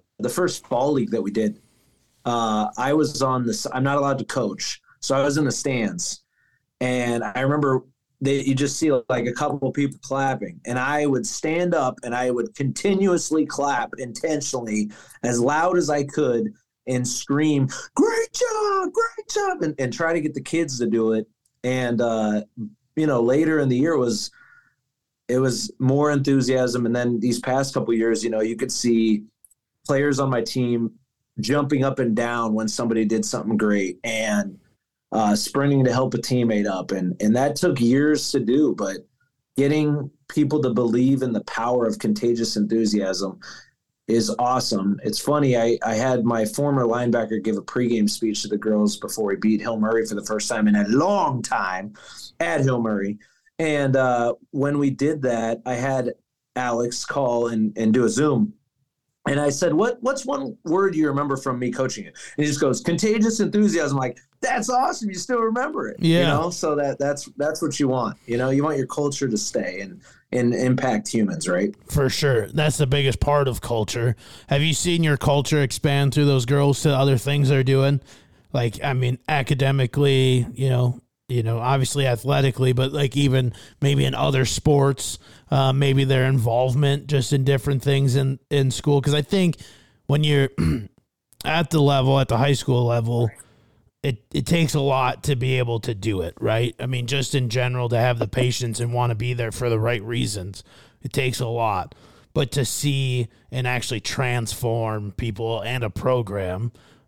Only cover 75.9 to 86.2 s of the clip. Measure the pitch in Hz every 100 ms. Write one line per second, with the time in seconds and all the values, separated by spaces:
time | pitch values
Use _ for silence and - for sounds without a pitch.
75.9 | 139 139 147 143 135 120 143 139 135 156
76.9 | 135 139 135 - 147 135 139 131 135 135
77.9 | 143 - - _ _ _ 131 120 104 143
78.9 | 131 123 123 - 151 127 135 135 139 127
79.9 | - 143 135 131 127 123 - 135 127 123
80.9 | 123 - _ - 123 113 113 123 135 131
81.9 | 143 135 120 131 139 135 123 131 123 131
82.9 | 147 143 135 143 131 123 - - - 139
83.9 | 143 135 131 143 135 123 - - 143 139
84.9 | 135 - - - - - 139 135 135 139
85.9 | 135 135 135